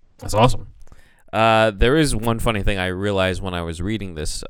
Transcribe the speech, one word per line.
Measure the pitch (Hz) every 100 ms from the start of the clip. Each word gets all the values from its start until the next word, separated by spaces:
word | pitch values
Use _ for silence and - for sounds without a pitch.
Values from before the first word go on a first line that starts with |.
| _ _
That's | -
awesome. | 104 123 - - - - - - _ -
Uh, | 104 113 110 110
there | 98 113 156
is | 147 113
one | 117 113
funny | 120 107
thing | 95 101
I | 92
realized | 90 101 98 92 90
when | 95
I | 87
was | 85 80
reading | 90 110 95 80
this. | 78 - -